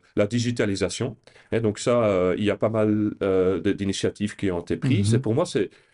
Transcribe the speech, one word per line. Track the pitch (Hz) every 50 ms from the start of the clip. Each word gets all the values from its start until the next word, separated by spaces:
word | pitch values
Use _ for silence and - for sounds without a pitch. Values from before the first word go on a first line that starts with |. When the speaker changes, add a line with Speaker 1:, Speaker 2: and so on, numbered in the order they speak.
| _ _ -
Speaker 1:
la | - 104
digitalisation. | 101 110 120 117 123 120 117 117 104 98 92 98 90 - - 113 - - - _ _ - - - -
Et | - 113
donc | 117 107 101
ça, | - - - 120 120 120
euh, | 107 98 90 90 90 87 -
il | 104
y | 98
a | 98
pas | - - 110
mal, | 110 110 107 107 107 107 104 107 - -
euh, | - 98 95 95 92 92 98 85
de, | 80 101
d'initiatives | 98 - 101 98 95 - - 113 - - 104 104 -
qui | - - 95
ont | 90 85
été | 85 - 87
prises. | - - 135 127 110 101 104
Speaker 2:
Mhm. | 117 120
Speaker 1:
Et |
pour | 131 110 113
moi, | 139 175
c'est, | 175 - 123 95 - - - _ _